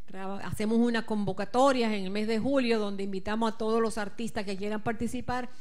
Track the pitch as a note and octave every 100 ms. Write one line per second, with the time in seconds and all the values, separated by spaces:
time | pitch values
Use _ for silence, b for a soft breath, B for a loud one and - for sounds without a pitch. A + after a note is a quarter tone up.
0 | - F#3 F#3+ G3 F3+ - G#3+ A3+ A#3+ A3+
1 | A3 G#3+ G3 F#3+ G3 B3 C#4 C4 A3+ G#3
2 | F#3 G3+ G#3+ A3 A#3+ C#4 A#3+ A3+ G3+ G3
3 | G3 F#3+ G#3 A3 A3+ G#3+ A3 A3+ A3+ A3+
4 | G3+ - A3+ A3+ G3 F#3+ G#3 G#3+ A3 A3
5 | A3+ B3 A#3+ B3 B3 B